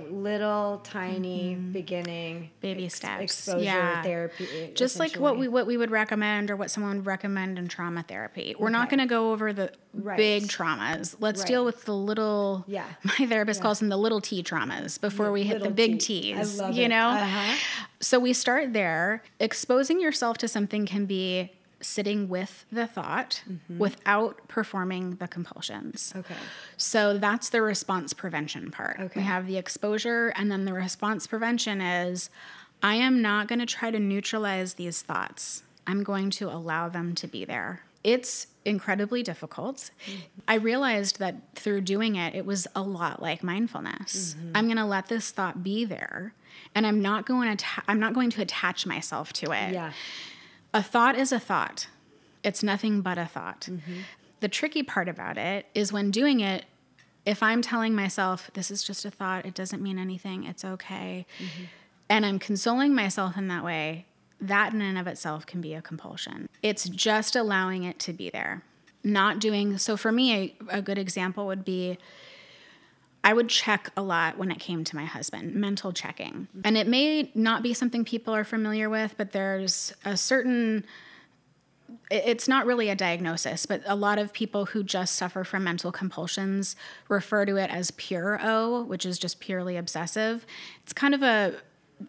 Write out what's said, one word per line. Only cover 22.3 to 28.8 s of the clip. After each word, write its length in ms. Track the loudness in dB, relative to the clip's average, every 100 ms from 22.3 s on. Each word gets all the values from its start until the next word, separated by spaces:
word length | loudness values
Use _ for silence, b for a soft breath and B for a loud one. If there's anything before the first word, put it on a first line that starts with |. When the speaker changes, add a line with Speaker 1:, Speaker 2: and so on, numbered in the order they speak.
| -2 -4 -10 -8
Speaker 2:
the 140 | -4 -4
thought 560 | -4 -2 -4 -2 -6 -6
Speaker 1:
Mm-hmm. 300 | -12 -8 0
Speaker 2:
without 680 | 0 2 2 4 2 -4 -4
performing 680 | -4 -2 -2 -2 -2 -4 -6
the 120 | -8
compulsions. 840 | -8 -10 -10 -10 -8 -8 -4 -4 -4
Speaker 1:
Okay. 200 | -10 -12 B B B -4
Speaker 2:
So 400 | 2 4 4 4
that's 320 | 2 2 2
the 100 | 2
response 500 | 4 2 0 0 -2
prevention 560 | -4 -4 -4 -4 -6 -10
part. 300 | -6